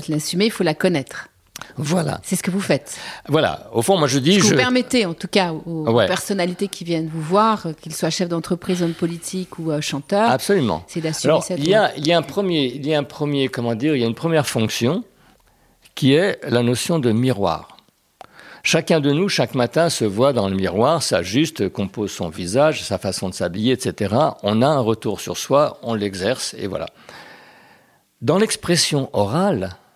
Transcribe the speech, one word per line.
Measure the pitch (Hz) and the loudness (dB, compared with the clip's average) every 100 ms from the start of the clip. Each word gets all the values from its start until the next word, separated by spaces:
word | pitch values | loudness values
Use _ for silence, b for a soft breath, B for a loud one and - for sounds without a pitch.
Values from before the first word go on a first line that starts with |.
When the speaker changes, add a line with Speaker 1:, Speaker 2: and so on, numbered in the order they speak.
| 147 | -2
Speaker 1:
l'assumer, | 151 - 175 220 | -4 -2 0 0
il | |
faut | - | 0
la | 175 151 | -2 2
connaître. | 185 160 131 - - _ _ - B B | 0 0 -4 -10 -16 _ _ -20 B B
Speaker 2:
Voilà. | 147 175 151 - | -2 0 -2 -4
Speaker 1:
C'est | - 185 | -4 -4
ce | |
que | - | -2
vous | 190 | -2
faites. | 185 143 - - B B B | 0 0 -2 -14 B B B
Speaker 2:
Voilà, | 151 107 73 - | 2 2 0 -4
au | 113 | 0
fond, | 117 190 | 2 4
moi, | 147 | 4
je | 135 | 2
dis, | 135 | 4
Speaker 1:
Ce | 196 | 4
que | |
Speaker 2:
je | 208 | 4
Speaker 1:
vous | - | 4
permettez, | 254 254 247 247 190 | 2 0 0 0 0
en | |
tout | 165 180 | -4 -2
cas, | 208 180 | 0 0
aux, | 156 170 165 151 | -2 -6 -4 2
aux | |
Speaker 2:
Ouais. | 117 98 | 4 4
Speaker 1:
personnalités | 185 - 196 175 175 202 | 2 -2 -2 -2 -2 -6
qui | - | -6
viennent | 170 165 160 | -4 -4 -4
vous | 160 | -6
voir, | 151 196 220 208 165 | 0 2 4 2 -4
euh, | |
qu'ils | 156 160 156 | -8 -10 -4
soient | 180 | -2
chefs | - 175 | 0 -2
d'entreprise, | 170 - 175 - 180 | -2 -2 -4 -2 0
homme | 170 | 0
politique | 165 170 170 - 185 180 - | -2 -4 -4 -8 -8 -8 -8
ou, | 160 | -4
euh, | 147 | -4
chanteur, | - 139 - 202 226 | -4 -6 -2 0 2
Speaker 2:
Absolument. | 127 - 202 117 82 - | 2 2 2 2 -2 -6
Speaker 1:
c'est | 170 | -8
d'assumer | 160 156 135 | -6 -2 2
Speaker 2:
Alors, | 156 - | 2 2
Speaker 1:
cette | 175 | -2
Speaker 2:
il | 156 | 2
y | |
a, | 214 | 4
Speaker 1:
voix. | 190 - | 2 0
Speaker 2:
il | 156 | 2
y | |
a | 170 | 2
un | |
premier, | 151 165 196 165 131 | 0 -2 0 0 0
il | 131 143 | -2 -2
y | |
a | 151 | -2
un | |
premier, | 143 - 147 143 131 | -2 -4 -2 0 0
comment | - 120 | -2 -2
dire, | 110 147 143 | 0 0 0
il | |
y | |
a | 117 | 0
une | 113 | -2
première | 165 160 127 | 0 0 0
fonction | 127 110 - 120 185 - b b b b b b b _ - | 0 -2 0 0 -2 -6 b b b b b b b _ 0
qui | 135 | 4
est | 143 196 - - | 4 4 -2 0
la | 120 | 0
notion | 120 120 - 165 | 2 0 0 0
de | 131 | 2
miroir. | 110 127 101 92 80 - - _ _ _ - B B B B | 2 2 0 0 -2 -8 -20 _ _ _ -20 B B B B
Chacun | - 165 160 165 | 0 0 4 2
de | 143 | 4
nous, | 143 196 | 2 0
chaque | - 123 135 | 0 0 0
matin, | 120 156 170 | 0 2 0
se | - | 2
voit | 110 98 139 | 0 2 2
dans | 120 98 | 2 0
le | 95 | 0
miroir, | 92 92 127 160 | 0 2 2 2
s'ajuste, | - 98 90 113 156 - 95 | 0 0 0 0 0 0 -4
compose | - 95 113 101 | -2 -6 -4 -6
son | - 87 | -4 -8
visage, | 90 87 117 156 131 | -6 -2 2 2 2
sa | - 95 | -4 -4
façon | 101 - 95 | -4 -4 -6
de | |
s'habiller, | - 90 90 117 | -4 -4 -2 0
et | 123 | 0
cetera. | - - 101 113 151 - | -2 -2 0 2 0 0
On | 101 110 | 0 4
a | 139 | 4
un | 147 | 4
retour | 110 107 117 98 | 2 0 -2 -6
sur | - - | -6 -8
soi, | - 139 147 - | 2 2 2 -2
on | 117 | -6
l'exerce, | 110 101 95 98 127 - - | -2 -2 -2 -2 -2 -6 -8
et | 101 | -8
voilà. | 90 82 B B B B B B B B B B B B _ | -6 -8 B B B B B B B B B B B B _
Dans | 120 180 | 0 2
l'expression | 220 - - 175 - 147 127 | 2 -2 0 0 2 0 0
orale | - 101 147 202 131 90 87 _ | 0 0 2 0 0 -4 -10 _